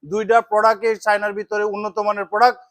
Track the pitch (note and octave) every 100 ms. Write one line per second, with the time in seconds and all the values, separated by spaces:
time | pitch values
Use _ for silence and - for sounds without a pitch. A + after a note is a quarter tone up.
0 | D3 G3+ G#3 A#3 A3+ G#3+ A3 A3 A3+ A3
1 | A3 G#3 G#3 G3+ G#3 G#3 G#3 G3+ G#3 G3+
2 | G#3 G3+ F#3+ G#3 A#3+ A#3+ _